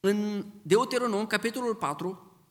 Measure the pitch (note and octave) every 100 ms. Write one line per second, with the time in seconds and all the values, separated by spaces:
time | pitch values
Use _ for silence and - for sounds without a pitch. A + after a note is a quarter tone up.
0 | G3 G#3 G#3 G#3 - - D3+ G3 B3+ B3
1 | B3 G3+ A3 G#3+ A#3 A#3 B3 A3 C#3 D3
2 | F3 F#3+ - _ _